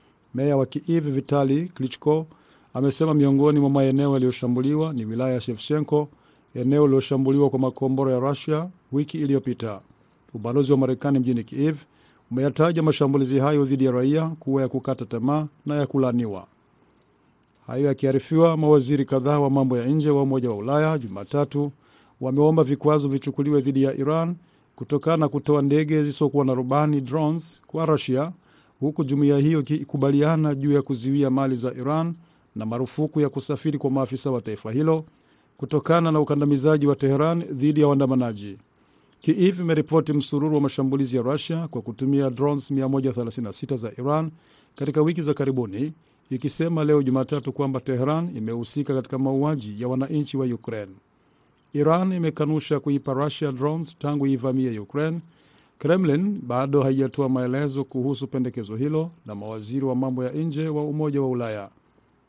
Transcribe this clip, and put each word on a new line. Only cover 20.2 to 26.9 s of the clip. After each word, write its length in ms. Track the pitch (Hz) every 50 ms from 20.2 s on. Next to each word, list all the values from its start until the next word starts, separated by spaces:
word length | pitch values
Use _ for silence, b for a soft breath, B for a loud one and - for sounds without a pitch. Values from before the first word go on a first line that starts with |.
| 139
Umoja 260 | 139 135 135 120 123
wa 60 | 107 101
Ulaya 400 | 104 123 143 151 156 156 160 151
Jumatatu 760 | 120 104 95 101 101 - - 143 143 143 - 143 143 143 139 b b b b b b b b b
wameomba 420 | 127 131 131 139 147 156 160 160 151
vikwazo 440 | 131 143 139 - 151 151 151 143 139
vichukuliwe 540 | 135 135 - 143 131 - 143 147 147 143
dhidi 220 | 123 139 135 135 135
ya 100 | 135 131 -
Iran 380 | 135 147 156 165 165 170 175 165 b b b b b b b
kutokana 420 | - 120 - 147 139 - 160 165 160
na 100 | 156 143
kutoa 340 | - 147 143 - 147 147
ndege 420 | 139 143 143 151 156 147 156 151 147
zisizokuwa 420 | 147 135 - - 143 - 143 139
na 80 | 131 131
rubani, 480 | 127 127 127 135 147 151 151